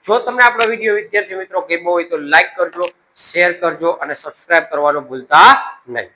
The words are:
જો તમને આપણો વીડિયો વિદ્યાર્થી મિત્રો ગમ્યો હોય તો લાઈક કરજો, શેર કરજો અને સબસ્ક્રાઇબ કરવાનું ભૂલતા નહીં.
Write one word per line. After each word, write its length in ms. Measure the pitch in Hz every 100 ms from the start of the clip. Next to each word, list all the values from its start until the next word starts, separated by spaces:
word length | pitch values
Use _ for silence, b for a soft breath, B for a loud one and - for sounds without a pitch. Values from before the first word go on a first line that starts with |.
| -
જો 80 | 233
તમને 180 | 240 247
આપણો 260 | 240 233 226
વીડિયો 260 | 226 220 208
વિદ્યાર્થી 420 | 214 208 196 190
મિત્રો 160 | 185 185 170
ગમ્યો 260 | 170 175 175
હોય 120 | 170
તો 40 | 160 143
લાઈક 180 | 160 180 -
કરજો, 300 | 175 175 180 _ _ - -
શેર 220 | 175 175 175
કરજો 300 | 170 156 165 -
અને 120 | 147
સબસ્ક્રાઇબ 500 | 143 151 - _ 170 160
કરવાનું 340 | 151 147 147 131
ભૂલતા 420 | 131 127 151 214 269 - - 127
નહીં. 240 | 117 95